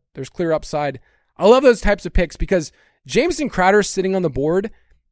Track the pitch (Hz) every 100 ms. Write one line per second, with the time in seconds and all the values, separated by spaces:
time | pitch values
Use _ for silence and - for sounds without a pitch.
0 | _ - 135 - 165 156 - 151 147 131
1 | _ _ _ - 185 254 269 233 208 202
2 | 170 180 170 - 170 185 147 - _ _
3 | 131 151 339 320 269 - 185 208 190 190
4 | 190 190 170 127 151 185 208 - _ _
5 | _